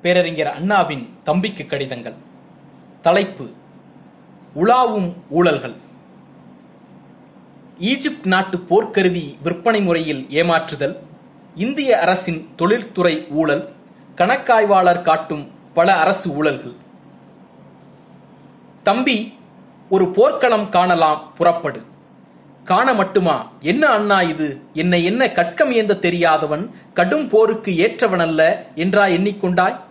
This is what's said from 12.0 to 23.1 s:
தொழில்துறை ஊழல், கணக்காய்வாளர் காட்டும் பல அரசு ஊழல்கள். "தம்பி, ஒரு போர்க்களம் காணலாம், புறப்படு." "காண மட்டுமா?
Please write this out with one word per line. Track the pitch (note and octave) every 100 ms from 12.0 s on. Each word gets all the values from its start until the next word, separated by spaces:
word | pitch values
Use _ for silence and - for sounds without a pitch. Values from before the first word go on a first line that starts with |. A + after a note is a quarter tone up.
| E3+ F#3 - D#3+ -
தொழில்துறை | - F3 A#3 - - F3 D#3 -
ஊழல், | D3 D#3 C#3+ - - - - -
கணக்காய்வாளர் | - F3+ C4 B3+ A3+ G#3 F#3+ F3+ F3
காட்டும் | E3 D#3 - D3+ C#3 - -
பல | E3 F3+ F3+
அரசு | E3 G3 F3
ஊழல்கள். | C#3+ D3+ C3 B2+ - - - - - - - - - - - - - - - - - - - - -
"தம்பி, | G3+ A3+ C4 A3 A3+ - - - - - -
ஒரு | F#3+ F3+
போர்க்களம் | G3 C4+ - B3 G#3+ G3+
காணலாம், | F3+ F3+ E3+ D#3 D3+ -
புறப்படு." | - E3+ E3+ D3 A#2 - - _ - _ - - -
"காண | - F#3 C4
மட்டுமா? | A3+ F#3+